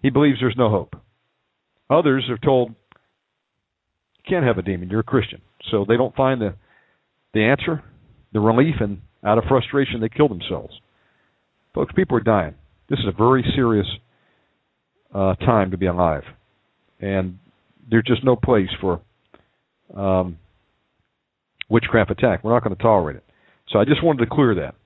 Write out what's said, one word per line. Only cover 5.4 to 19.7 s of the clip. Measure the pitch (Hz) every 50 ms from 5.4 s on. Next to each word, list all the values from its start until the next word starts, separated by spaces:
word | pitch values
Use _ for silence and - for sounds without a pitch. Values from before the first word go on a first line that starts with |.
| _ _ _ _ - -
So | - 107 101 98
they | 113
don't | 117 127 123 -
find | - 135 131 135 123
the, | 110 101 90 - _ _ _ _ _ _ _ _ _ _ _ _ _ _ _
the | 110 107
answer, | 113 135 139 - - 165 151 - - _ _ _ _ _ _ _ _ -
the | 107
relief, | 104 110 113 117 139 165 147 113
and | 113 104 101 95 - _ _ _ -
out | 104 107 113
of | 107
frustration, | - 135 131 117 - - 139 143 139 - 117
they | 113 113
kill | - - 147 143
themselves. | 107 87 - - 95 71 55 - - - _ _ _ _ _ _ _ _ _ _ _ _ _ _ _ _ _ _ _
Folks, | 156 143 - -
people | - 185 - -
are | 117 104
dying. | 113 110 101 85 78 69 _ _ _ _ _ _ _
This | 139 139
is | 120
a | 104 90
very | 98 107 120 131 131 120 - -
serious, | - 131 117 113 104 98 - - - _ _ _ _ _ _ _ _ _ _ _ _ _ _ _ _ _ _ _ _ _ _ -
uh, | 101 98 95 92
time | - - - 120 107 98 92 92
to |
be | 87 95
alive. | 92 87 87 90 85 78 71 - - - _ _ _ _ _ _ _ _ _ _ _ _ _
And | - 98 98 95 92 92 90 95 _ _ _ _ _ _ _ _ _ 120
there's | 113 113 110
just | 120 123 - 127
no | 131 123
place | 120 - - 123 107 95 92 - -
for, | - 98 87 85 - _ _ _ _ _ _ - _ _ _ _ _ _